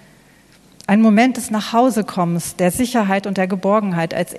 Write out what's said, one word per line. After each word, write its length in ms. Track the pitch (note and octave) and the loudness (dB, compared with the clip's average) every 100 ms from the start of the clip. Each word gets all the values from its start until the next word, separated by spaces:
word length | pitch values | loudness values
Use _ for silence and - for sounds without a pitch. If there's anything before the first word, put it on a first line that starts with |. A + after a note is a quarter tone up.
| - _ _ _ _ _ _ _ - | -20 _ _ _ _ _ _ _ 0
ein 160 | G3+ | 4
Moment 340 | A3 G#3 B3+ B3 | 4 6 2 0
des 140 | A3+ | -4
Nachhausekommens, 1080 | G#3+ G3 A3+ B3+ A3 G3+ - F3 E3+ - - | -6 -2 2 2 2 -4 -2 -2 -2 -4 -2
der 140 | F3+ | -2
Sicherheit 560 | F3 B3 A#3+ G3+ G3 G3+ | 0 -2 0 0 0 -2
und 100 | G3 | -2
der 120 | F#3 | -2
Geborgenheit, 640 | G3 F#3+ G#3+ G3+ F3 E3 | -2 0 0 0 -2 -4
als 180 | - F3+ | -4 -6